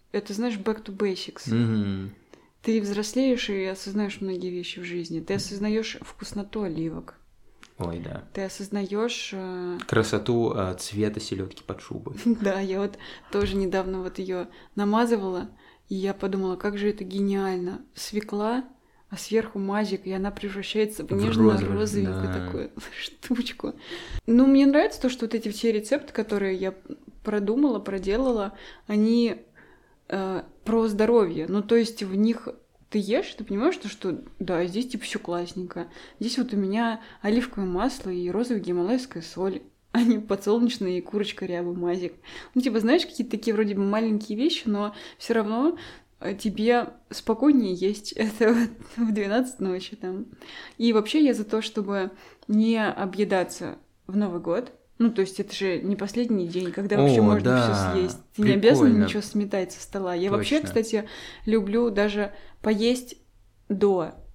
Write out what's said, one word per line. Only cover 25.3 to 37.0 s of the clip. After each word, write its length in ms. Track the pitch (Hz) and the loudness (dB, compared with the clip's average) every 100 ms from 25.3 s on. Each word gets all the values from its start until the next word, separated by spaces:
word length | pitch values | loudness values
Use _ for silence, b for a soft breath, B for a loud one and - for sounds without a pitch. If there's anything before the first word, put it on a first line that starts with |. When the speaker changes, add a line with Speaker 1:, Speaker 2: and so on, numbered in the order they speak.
Speaker 1:
эти 160 | 226 220 | -4 -4
все 200 | 202 233 | -2 0
рецепты, 440 | 214 214 294 294 | 0 0 -2 -2
которые 420 | - 214 202 196 185 | -6 -2 0 0 -2
я 180 | 190 190 - - - - | -4 -6 -14 -20 -20 -12
продумала, 540 | - 208 202 233 294 254 | -4 -2 0 2 2 2
проделала, 720 | - 196 190 214 269 226 202 B B B B | -2 -4 0 0 2 2 -2 B B B B
они, 500 | 208 220 233 233 - - b b b b b - | 2 6 6 4 0 -10 b b b b b -6
э, 340 | 190 190 185 - - | -4 -2 -4 -8 -10
про 240 | - 226 220 | 0 2 2
здоровье. 580 | 202 220 233 190 165 165 | 4 6 6 4 0 -2
Ну, 140 | 196 | -2
то 140 | 208 233 | 4 4
есть 260 | 220 - | 4 -2
в 120 | 196 | -4
них 340 | 190 220 226 - - _ _ - | 2 2 2 -4 -14 _ _ -4
ты 100 | 214 | -2
ешь, 360 | 190 254 403 | 0 0 -2
ты 100 | - | -8
понимаешь, 300 | 214 196 277 | -6 0 2
что, 140 | 359 208 | 0 -6
что 340 | - 190 151 - - | -8 -6 -6 -8 -10
да, 260 | 180 175 175 | -4 -2 -2
здесь, 220 | 190 254 | -2 -4
типа, 160 | 208 | -6
все 140 | - 208 | -6 -8
классненько. 680 | 208 175 175 - 180 - 170 B B B | -6 -6 -6 -8 -10 -10 -12 B B B
Здесь 200 | 220 247 | -4 -2
вот 140 | 240 | -2
у 40 | 208 | 0
меня 440 | 190 208 233 220 | 0 0 0 -2